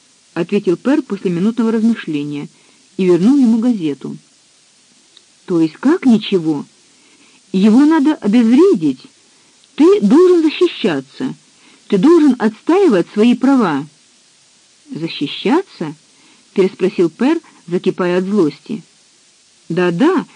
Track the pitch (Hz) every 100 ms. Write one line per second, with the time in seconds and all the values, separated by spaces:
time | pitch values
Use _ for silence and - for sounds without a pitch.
0 | _ _ _ 165 175 202 202 175 247 311
1 | - 196 190 170 208 233 226 220 226 220
2 | - 147 147 143 160 _ _ _ _ -
3 | 185 170 208 285 233 226 247 214 156 135
4 | - 151 _ _ _ _ _ _ _ _
5 | _ _ _ _ - 170 160 - 262 -
6 | 262 220 - 185 160 147 - _ _ _
7 | _ _ _ _ _ 190 214 240 294 320
8 | 277 294 208 240 226 262 392 226 156 131
9 | - _ _ _ _ _ _ - 330 392
10 | 190 285 359 349 311 - 349 - 208 139
11 | 131 - 135 160 _ _ _ _ - 202
12 | 269 339 302 254 214 214 - 370 359 185
13 | 160 208 240 240 262 269 190 139 147 _
14 | _ _ _ _ _ _ _ _ - 151
15 | 160 - 143 - 190 320 - - 156 151
16 | _ _ _ _ _ 208 185 - 190 208
17 | 165 - 262 330 - _ - 180 185 -
18 | 180 180 185 208 147 - - - - _
19 | _ _ _ _ _ _ - 170 180 175
20 | 302 370 -